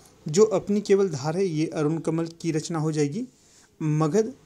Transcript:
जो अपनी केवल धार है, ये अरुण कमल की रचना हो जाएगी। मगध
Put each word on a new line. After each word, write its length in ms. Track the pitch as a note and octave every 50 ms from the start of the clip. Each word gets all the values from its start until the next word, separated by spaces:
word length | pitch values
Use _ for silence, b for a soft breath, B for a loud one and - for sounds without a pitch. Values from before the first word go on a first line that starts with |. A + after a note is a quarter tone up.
| B B B B -
जो 160 | D#3+ D3 F#3+ A3
अपनी 380 | A3 G3 E3 - - G3+ G#3
केवल 280 | G#3 - G3 G3 G3 F#3+
धार 280 | D3+ A#2+ C3+ D#3 D#3+
है, 80 | F#3 G3+
ये 220 | F#3 D#3 D3+ D#3
अरुण 300 | - - E3+ D3+ D3+ E3
कमल 300 | D#3+ D3 E3 D#3+ E3 E3
की 240 | E3 - - - E3
रचना 280 | D3+ D#3 D3+ - E3+ D#3+
हो 120 | D3+ D#3+
जाएगी। 360 | D#3 D#3 D3 C#3+ D3 A3 B3+ - b b b b b b b b b -
मगध 520 | D#3+ D3+ D3+ D#3 D#3+ D3+ D3+ G#3+ A3 B3 C4 - -